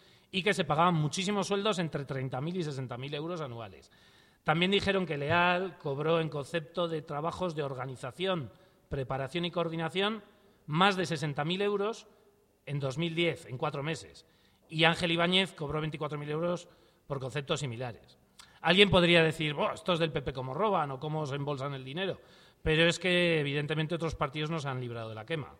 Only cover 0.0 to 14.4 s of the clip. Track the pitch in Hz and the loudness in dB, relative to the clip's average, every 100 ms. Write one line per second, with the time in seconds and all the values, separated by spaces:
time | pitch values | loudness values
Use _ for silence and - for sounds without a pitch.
0 | - - _ 190 185 190 160 151 180 165 | -20 -20 _ -2 0 2 2 4 4 4
1 | 160 - 190 208 180 196 208 185 165 151 | 2 0 -2 0 0 0 0 0 -2 -4
2 | 139 135 131 127 151 180 151 135 127 120 | -4 -4 -4 -4 -4 -4 -4 -4 -8 -8
3 | 139 147 160 175 143 117 107 76 - _ | -8 -6 -6 -6 -8 -8 -12 -16 -20 _
4 | - - _ _ - 156 185 196 196 196 | -20 -20 _ _ 2 4 6 4 4 2
5 | 170 143 143 170 175 180 190 151 151 135 | 2 -2 2 4 4 4 0 -4 -4 0
6 | 156 165 160 151 131 170 147 - 170 160 | 2 2 2 -4 -4 -6 -4 -2 -2 -2
7 | 147 147 165 - 180 156 143 131 135 123 | -4 -4 -4 -2 -4 -2 -4 -4 -8 -8
8 | 131 139 190 180 113 - - _ - 139 | -10 -4 -2 -2 -4 -12 -20 _ -8 -6
9 | 127 135 131 175 170 175 165 165 160 185 | -4 -4 -4 -2 -2 -2 -2 -2 -2 0
10 | 202 220 - _ _ _ - 156 202 185 | 0 -2 -10 _ _ _ -2 4 4 4
11 | 170 160 151 143 151 185 202 202 202 226 | 0 -2 -2 -2 -2 0 0 0 -2 -4
12 | - _ _ _ _ _ - 143 135 131 | -12 _ _ _ _ _ -8 -4 -4 -2
13 | 170 165 170 139 - 123 151 147 147 160 | -2 0 0 -2 -8 -6 -4 -4 -4 -6
14 | 90 - - _ | -10 -20 -20 _